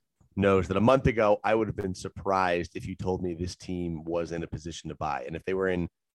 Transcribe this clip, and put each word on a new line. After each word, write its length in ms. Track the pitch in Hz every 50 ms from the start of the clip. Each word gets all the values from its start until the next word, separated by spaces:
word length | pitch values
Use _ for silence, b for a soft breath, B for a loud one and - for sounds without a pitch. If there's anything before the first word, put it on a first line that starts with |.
| _ _ _ _ _ _ _
knows 320 | - 98 98 98 95 87
that 100 | 78 95
a 40 | 98
month 260 | 104 120 131 135 -
ago, 320 | 135 117 110 110 104 104 - -
I 100 | 101 110
would 140 | 113 110 104
have 80 | -
been 180 | 101 98 95 92
surprised 800 | - - 95 - - - 98 98 95 92 90 87 87 85 - -
if 140 | 92 - 92
you 80 | 98
told 260 | - - 92 92 92 90
me 120 | 90 85
this 200 | 80 87 87 -
team 480 | - - - 92 90 87 85 82 78 78
was 300 | 82 82 85 85 80 85
in 100 | 85 82
a 60 | -
position 400 | - 78 76 85 80 - - 80
to 80 | 76
buy. 260 | - 78 76 71 65 62
And 120 | 69 80
if 80 | 82 -
they 100 | - 95
were 140 | 92 95 92
in 200 | 92 90 87 82 - _ _ _ _ _